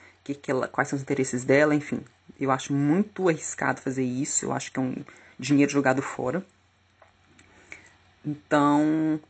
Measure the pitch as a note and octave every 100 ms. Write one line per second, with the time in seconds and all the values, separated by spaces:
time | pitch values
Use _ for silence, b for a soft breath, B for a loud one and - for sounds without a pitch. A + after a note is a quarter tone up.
0 | B B - C#3 - B2+ - - C3+ C#3+
1 | C3+ C3+ C3 B2+ C3 C#3 D3+ D3 C#3+ A2+
2 | - _ - - C3+ C3 - C#3+ D3 F3
3 | G#3 - F3+ D#3 - - C3+ C3 C#3 C3
4 | B2+ B2+ C#3+ - - C3 - - C3 -
5 | - B B B B2+ C#3+ C#3 C#3+ C3 C3
6 | - - B2 F3+ - _ _ _ _ _
7 | - _ _ _ B B B B B B
8 | _ _ D3+ D3 - D3+ C#3+ D3 D#3 D#3+
9 | D#3 D#3